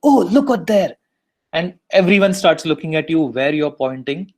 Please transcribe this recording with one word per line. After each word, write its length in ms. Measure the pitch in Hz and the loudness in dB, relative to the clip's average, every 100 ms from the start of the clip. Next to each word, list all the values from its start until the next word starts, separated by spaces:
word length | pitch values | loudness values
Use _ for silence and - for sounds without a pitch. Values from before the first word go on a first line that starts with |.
Oh, 240 | 285 269 180 | 4 2 4
look 200 | 233 277 | 2 2
out 160 | 240 - | -2 0
there. 300 | 208 170 - _ _ _ _ _ | 0 0 -6 _ _ _ _ _
And 260 | 160 175 180 _ | -6 -6 -10 _
everyone 440 | 185 180 202 196 | 2 4 4 2
starts 320 | 185 180 160 160 | 2 0 0 0
looking 300 | 151 160 156 | -4 -2 -6
at 120 | 156 | -2
you 140 | 160 | -2
where 320 | 147 117 135 | -2 -2 -2
you're 160 | 151 147 | -2 -4
pointing. 640 | 147 131 131 127 147 190 | -4 -6 -6 -8 -8 -10